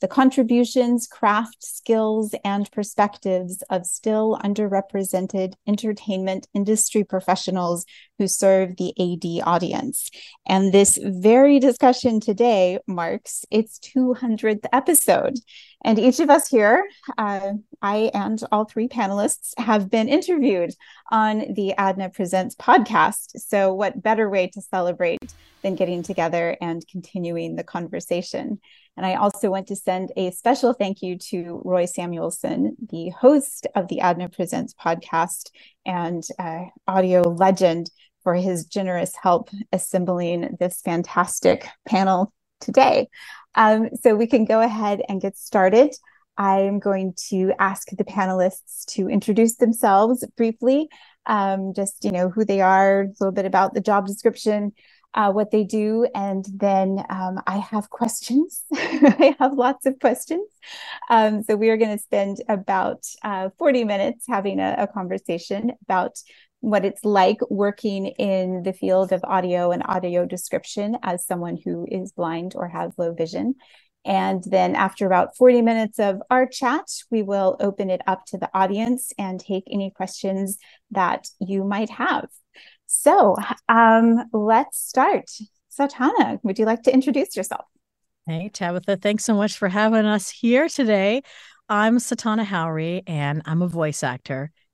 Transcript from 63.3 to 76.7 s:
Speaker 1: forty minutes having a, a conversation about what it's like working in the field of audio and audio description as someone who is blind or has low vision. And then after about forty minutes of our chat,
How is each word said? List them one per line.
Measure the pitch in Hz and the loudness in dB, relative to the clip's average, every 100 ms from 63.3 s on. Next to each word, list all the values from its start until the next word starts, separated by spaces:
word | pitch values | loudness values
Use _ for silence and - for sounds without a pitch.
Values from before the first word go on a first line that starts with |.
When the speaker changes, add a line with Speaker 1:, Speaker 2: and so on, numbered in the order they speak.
| 190 190 - | -6 -6 -2
Speaker 1:
forty | 320 247 | 0 2
minutes | 220 202 202 240 - | 0 -2 -2 -4 -6
having | 208 196 190 | -4 -2 -2
a, | 190 - | -2 -2
a | 202 | -4
conversation | 202 180 190 - 170 - 202 233 - | -6 -6 -8 -6 -8 -6 -6 -6 -6
about | - 185 - - - _ _ _ | -4 -2 -2 -6 -20 _ _ _
what | 220 208 190 | -2 0 0
it's | - | -2
like | 214 202 185 220 - | 0 4 4 2 -2
working | 202 202 202 214 196 196 | -2 -2 -2 -6 -4 -6
in | - 202 190 185 185 | -4 -2 -2 -2 -4
the | 185 | -6
field | 185 190 185 190 | -4 0 2 2
of | 185 | -2
audio | - 190 180 175 175 | -2 -2 0 0 0
and | 175 | -2
audio | - 185 180 175 | -2 -4 -2 -2
description | 175 180 - - - - 208 233 | -2 -6 -6 -8 -6 -8 -6 -4
as | 190 180 - | -6 -6 -6
someone | 180 170 170 | -6 -6 -8
who | 185 170 175 | -8 -8 -6
is | 190 185 | -8 -8
blind | - 170 165 180 | -6 -6 -6 -8
or | - 175 | -8 -8
has | 165 170 - | -8 -8 -6
low | 170 | -6
vision. | 170 165 175 220 269 _ _ _ _ - | -4 -6 -4 -4 -6 _ _ _ _ -4
And | 190 190 190 185 | -2 0 -4 0
then | 190 180 | 0 2
after | 185 190 - | 0 -2 0
about | 196 180 180 - | 0 2 2 4
forty | 254 240 | 6 6
minutes | 226 226 214 - | 4 2 -2 -2
of | 202 190 - | -2 -2 0
our | 254 254 | 2 0
chat, | - 247 | -2 -2